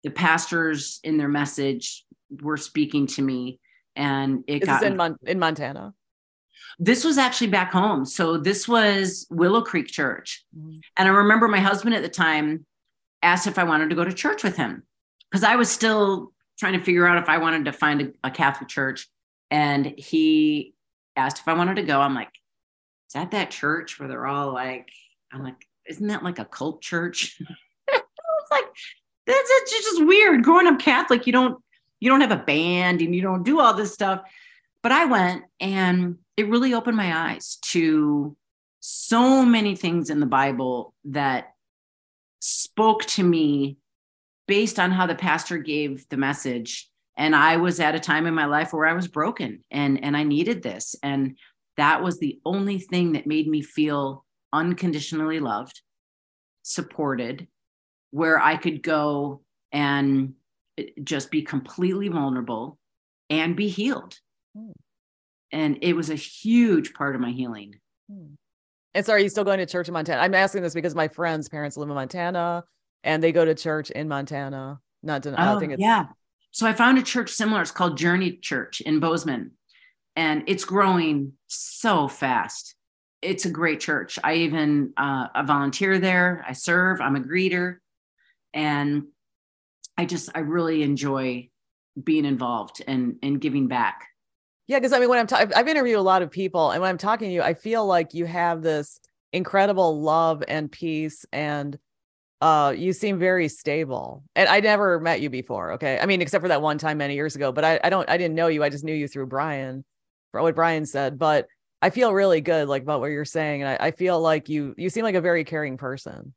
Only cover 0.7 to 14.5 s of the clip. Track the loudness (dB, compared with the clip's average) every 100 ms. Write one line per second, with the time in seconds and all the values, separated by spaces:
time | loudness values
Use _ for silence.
0.7 | -2 -6 -10 -2 -2 0 -2 -2 -2 -4
1.7 | -4 -8 -14 _ _ _ -10 -6 -6 -4
2.7 | -2 0 0 -2 -2 -2 -4 -8 -14 _
3.7 | _ _ -6 -2 -2 -2 -4 -4 -2 0
4.7 | 2 2 0 -2 -4 -4 0 0 -2 -8
5.7 | -10 -14 _ _ _ _ _ _ _ -20
6.7 | -2 2 2 2 2 2 2 0 2 2
7.7 | 2 2 0 -2 -2 0 0 0 -2 2
8.7 | 4 4 2 -2 -4 -8 0 4 4 0
9.7 | -4 -4 -4 -4 -4 -12 -16 _ -20 -18
10.7 | -18 -8 2 6 6 6 6 6 4 2
11.7 | 2 0 -2 -2 0 2 2 0 -4 -8
12.7 | _ _ _ _ _ 2 2 0 0 2
13.7 | 2 2 0 -2 -2 -4 -2 -2